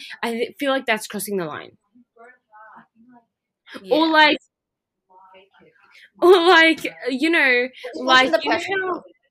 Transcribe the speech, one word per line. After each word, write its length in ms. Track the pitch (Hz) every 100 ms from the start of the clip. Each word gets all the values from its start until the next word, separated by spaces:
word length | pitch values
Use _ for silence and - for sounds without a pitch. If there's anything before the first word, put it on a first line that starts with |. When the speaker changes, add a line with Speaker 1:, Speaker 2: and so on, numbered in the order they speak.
| - -
Speaker 1:
I 100 | 233
th-, 240 | 233 - -
feel 140 | 277
like 140 | 269 -
that's 200 | 220 -
crossing 300 | 202 202 196
the 80 | 160
line. 320 | 120 110 _ _ 247 _ 226 240 _ _ 277 - - _ 226 240 240 _ _ _ _ _ -
Speaker 2:
Yeah. 140 | 190 294
Speaker 1:
Or, 120 | 320
like, 300 | 311 302 - _ _ _ _ _ _ _ _ - 190 _ _ _ _ _ _ _ -
or, 120 | 349 370 339
like, 380 | 330 320 320 285 - 254
you 220 | 262 320
know, 80 | 330
Speaker 2:
It 340 | 277 247 254 - 247
depends 60 | 220
on 60 | 254
Speaker 1:
like, 240 | 254 262
Speaker 2:
the 100 | 320
Speaker 1:
you 80 | 277
know 60 | 226
Speaker 2:
person. 180 | 349 381
Speaker 1:
how 220 | 381 - - _ _